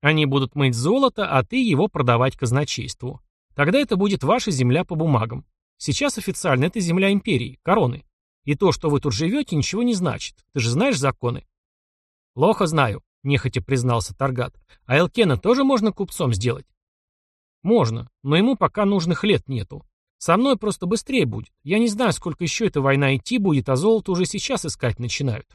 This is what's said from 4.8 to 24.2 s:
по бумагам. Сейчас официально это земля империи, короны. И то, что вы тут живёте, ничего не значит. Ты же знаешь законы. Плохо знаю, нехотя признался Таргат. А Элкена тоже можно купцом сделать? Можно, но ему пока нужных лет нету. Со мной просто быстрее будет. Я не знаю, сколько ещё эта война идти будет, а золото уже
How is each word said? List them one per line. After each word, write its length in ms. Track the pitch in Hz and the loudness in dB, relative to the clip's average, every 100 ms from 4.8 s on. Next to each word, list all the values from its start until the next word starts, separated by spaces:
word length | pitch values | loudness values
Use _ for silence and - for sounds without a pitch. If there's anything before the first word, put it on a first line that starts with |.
по 100 | 175 | 0
бумагам. 520 | 160 165 131 113 127 - _ _ _ | -2 2 2 0 -8 -14 _ _ _
Сейчас 400 | - 139 285 247 | -4 -2 -2 -4
официально 460 | 196 - 180 131 | -8 -4 0 2
это 160 | 147 226 | 0 -2
земля 320 | 175 170 190 | -2 0 2
империи, 460 | 202 208 143 120 131 | 0 0 -2 -2 -10
короны. 420 | - 202 139 131 _ _ _ _ | 0 2 2 -4 _ _ _ _
И 100 | - | -4
то, 180 | 143 196 | 0 2
что 180 | - 160 | 2 0
вы 100 | 143 | 0
тут 120 | 147 | 0
живёте, 440 | 107 160 262 285 156 | -2 -2 -2 -2 -2
ничего 260 | - 190 | -2 -2
не 120 | 240 | -2
значит. 420 | 214 175 107 - - _ | 0 -2 -4 -10 -16 _
Ты 80 | - | -4
же 100 | 117 | -2
знаешь 280 | 123 262 190 | 0 0 0
законы. 480 | 139 123 120 117 - _ _ _ _ _ _ _ _ | -2 -2 -6 -6 -14 _ _ _ _ _ _ _ _
Плохо 320 | - 165 190 180 | 0 2 2 0
знаю, 360 | 165 127 98 _ _ | 2 0 -2 _ _
нехотя 400 | 135 143 131 - | -2 0 0 -6
признался 520 | 90 135 123 117 - | -2 -2 0 0 -2
Таргат. 400 | - 135 127 120 - _ _ | -4 -4 -4 -6 -10 _ _
А 140 | - 131 | -2 2
Элкена 380 | 175 - 202 123 | 2 2 2 2
тоже 280 | 185 254 | 2 2
можно 280 | 269 262 214 | 4 2 0
купцом 400 | - 185 - 143 | -2 -8 -2 -2
сделать? 340 | 107 120 117 - _ _ _ _ _ _ _ _ _ | 0 -2 -4 -10 _ _ _ _ _ _ _ _ _
Можно, 480 | 170 226 120 113 117 _ | 2 2 2 -2 -10 _
но 140 | 135 156 | 0 2
ему 200 | 220 262 | 2 2
пока 280 | 165 - | -2 0
нужных 400 | 202 202 165 175 | 0 2 0 -2
лет 240 | 208 180 - | 2 0 0
нету. 360 | 131 87 - - _ _ _ | -8 -8 -14 -20 _ _ _
Со 180 | - 175 | 0 2
мной 200 | 269 247 | 2 0
просто 300 | 214 - 175 | -2 -4 -2
быстрее 400 | 220 - 254 143 | -4 -2 0 0
будет. 260 | 107 - _ | -2 -12 _
Я 160 | 135 202 | -4 0
не 100 | 233 | 0
знаю, 240 | 208 240 | 0 0
сколько 320 | - - 151 | 0 -6 -6
ещё 220 | 170 - 220 | -6 -2 -2
эта 140 | 151 | 0
война 360 | 135 139 139 135 | 2 2 2 0
идти 220 | - 247 | -2 0
будет, 300 | 196 147 123 | 2 0 2
а 80 | 135 | 0
золото 360 | 190 226 - | 2 2 0
уже 120 | 180 | -2